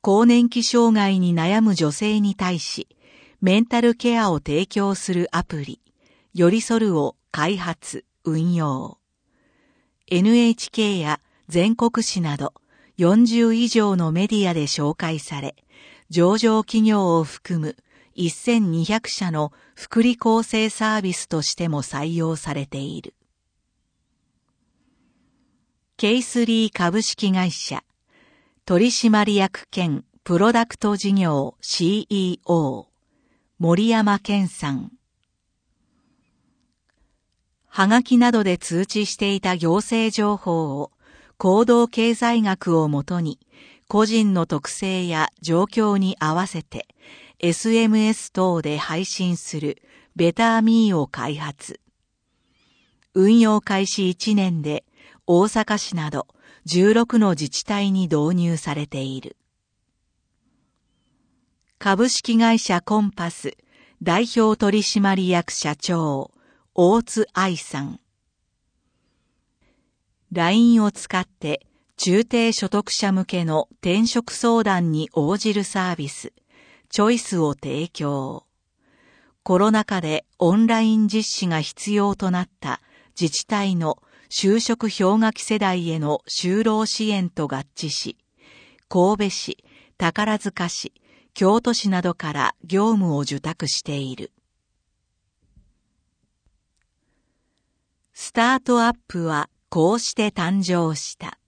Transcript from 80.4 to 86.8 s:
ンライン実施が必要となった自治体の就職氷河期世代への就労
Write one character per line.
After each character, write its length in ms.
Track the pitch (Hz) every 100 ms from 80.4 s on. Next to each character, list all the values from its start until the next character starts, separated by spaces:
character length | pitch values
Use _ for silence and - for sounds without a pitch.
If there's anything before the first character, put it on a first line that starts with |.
| 175 202
ン 100 | 226
ラ 140 | 226
イ 160 | 220 220
ン 120 | 214
実 160 | 214
施 220 | 214 - 185
が 140 | 160
必 320 | 151 - -
要 220 | 208 202
と 160 | 196 190
な 140 | 180
っ 40 | 180 _
た 200 | 143 123 _ _ _ -
自 140 | 165 -
治 60 | -
体 300 | 208 196 180
の 260 | 160 - _ _ _
就 300 | - 196 220
職 220 | 220 226
氷 380 | 220 - 190 214
河 120 | 220
期 100 | -
世 160 | - 214
代 320 | 202 180 170
へ 80 | 160
の 240 | 147 147 -
就 340 | - 180 196
労 240 | 226 214